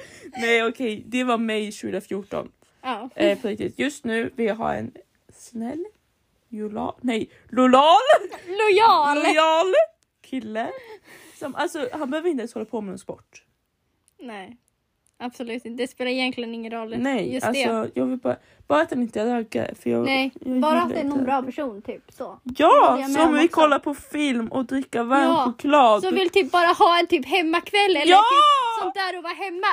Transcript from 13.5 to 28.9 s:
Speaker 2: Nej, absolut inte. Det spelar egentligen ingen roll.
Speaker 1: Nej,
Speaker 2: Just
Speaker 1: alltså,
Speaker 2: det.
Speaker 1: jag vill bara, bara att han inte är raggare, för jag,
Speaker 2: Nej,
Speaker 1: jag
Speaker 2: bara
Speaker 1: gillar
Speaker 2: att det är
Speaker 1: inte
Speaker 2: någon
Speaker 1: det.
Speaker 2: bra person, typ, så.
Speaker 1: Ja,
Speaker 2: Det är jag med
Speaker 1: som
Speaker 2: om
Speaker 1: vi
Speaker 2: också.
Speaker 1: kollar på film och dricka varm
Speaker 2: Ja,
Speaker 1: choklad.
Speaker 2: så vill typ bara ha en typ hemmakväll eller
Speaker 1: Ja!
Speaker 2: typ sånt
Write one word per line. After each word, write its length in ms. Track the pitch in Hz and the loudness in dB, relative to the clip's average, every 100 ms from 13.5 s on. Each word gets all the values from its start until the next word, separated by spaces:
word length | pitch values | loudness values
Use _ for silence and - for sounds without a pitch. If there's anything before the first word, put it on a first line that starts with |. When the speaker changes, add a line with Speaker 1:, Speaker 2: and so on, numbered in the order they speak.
| _ _ _ _ _ _ _ | _ _ _ _ _ _ _
Speaker 2:
Nej, 380 | 262 208 190 240 _ _ _ _ _ _ | -16 -16 -16 -20 _ _ _ _ _ _
absolut 480 | 240 - 240 233 226 | -14 -12 -10 -10 -12
inte. 180 | 240 | -8
Det 40 | 247 | -10
spelar 240 | - 247 | -6 -6
egentligen 420 | 262 254 247 233 233 | -4 -4 -6 -10 -10
ingen 160 | 226 | -10
roll. 240 | 233 226 226 | -10 -10 -6
Speaker 1:
Nej, 360 | 262 254 180 | -4 -2 -4
Speaker 2:
Just 120 | 254 220 | -4 -4
Speaker 1:
alltså, 160 | 240 240 226 | -2 -2 -2
Speaker 2:
det. 80 | 226 | -4
Speaker 1:
jag 120 | 247 254 | -4 -4
vill 120 | 254 | -4
bara, 200 | 254 247 _ _ _ | -4 -6 _ _ _
bara 140 | 285 | 0
att 80 | 330 | 0
han 120 | 269 | -2
inte 200 | 233 220 | -4 -4
är 40 | 220 | -2
raggare, 500 | 240 226 - - - | -2 -4 -6 -6 -6
för 140 | 240 | -4
jag, 160 | 233 240 | -2 0
Speaker 2:
Nej, 260 | 269 269 - 262 | 0 -2 -6 -4
Speaker 1:
jag 140 | 254 | 0
Speaker 2:
bara 120 | 294 | 2
Speaker 1:
gillar 100 | 330 | 2
Speaker 2:
att 60 | 349 | 0
det 60 | - | -2
är 20 | |
Speaker 1:
inte 100 | 285 | -4
Speaker 2:
någon 80 | 285 | -2
Speaker 1:
det. 60 | 254 | 0
Speaker 2:
bra 160 | 269 | -2
person, 380 | 262 277 277 202 | -4 -8 -8 -10
typ, 200 | 240 175 - | -14 -16 -18
så. 140 | - | -16
Speaker 1:
Ja, 160 | 226 202 | -16 -14
Speaker 2:
Det 200 | 254 254 | -12 2
är 40 | 311 554 349 | 6 6 6
jag 80 | 262 | 4
med 120 | 269 | 0
Speaker 1:
som 160 | 277 320 | 2 2
Speaker 2:
om 40 | |
Speaker 1:
vi 60 | 294 339 | 4 2
Speaker 2:
också. 100 | - | 4
Speaker 1:
kollar 180 | 302 269 | 2 2
på 140 | 311 | -2
film 540 | 285 - 285 294 240 226 | -8 -8 -4 -2 -2 -4
och 180 | 269 254 | -6 -4
dricka 380 | 269 262 233 | -6 -4 -6
varm 180 | 233 277 | 0 2
Speaker 2:
Ja, 200 | 262 302 247 | 2 2 0
Speaker 1:
choklad. 580 | 240 285 294 240 208 | -2 2 6 6 4
Speaker 2:
så 80 | 370 | 2
vill 180 | 359 370 | 0 2
typ 220 | 392 277 | 2 2
bara 160 | 349 339 | 2 2
ha 320 | 359 381 349 | 4 4 4
en 80 | 349 | 2
typ 180 | 339 254 | 0 0
hemmakväll 720 | 330 320 339 339 403 403 320 | 0 0 -2 0 2 2 2
eller 160 | 311 | 6
Speaker 1:
Ja! 60 | 381 | 6
Speaker 2:
typ 640 | 453 554 587 554 480 453 | 6 6 6 4 2 -4
sånt 100 | 370 | -6